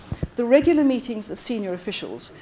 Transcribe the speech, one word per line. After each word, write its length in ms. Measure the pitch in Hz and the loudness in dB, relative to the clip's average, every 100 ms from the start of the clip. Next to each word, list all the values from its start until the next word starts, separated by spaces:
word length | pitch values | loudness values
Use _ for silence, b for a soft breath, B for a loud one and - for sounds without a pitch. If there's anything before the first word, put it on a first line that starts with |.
| B B B - | B B B -4
The 80 | |
regular 400 | 240 277 294 302 | 4 6 6 4
meetings 480 | 277 254 - 220 208 | 4 2 -4 -8 -6
of 80 | 190 | -6
senior 320 | - 226 196 | -4 -4 -4
officials 640 | 180 208 - 107 117 - B | -6 -6 -8 -8 -10 -12 B